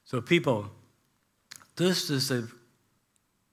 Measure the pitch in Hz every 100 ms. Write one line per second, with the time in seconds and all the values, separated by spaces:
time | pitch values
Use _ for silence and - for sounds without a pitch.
0 | - 127 - 170 160 107 101 - - _
1 | _ _ _ _ _ - - - 180 175
2 | - 139 131 123 113 - _ _ _ _
3 | _ _ _ _ _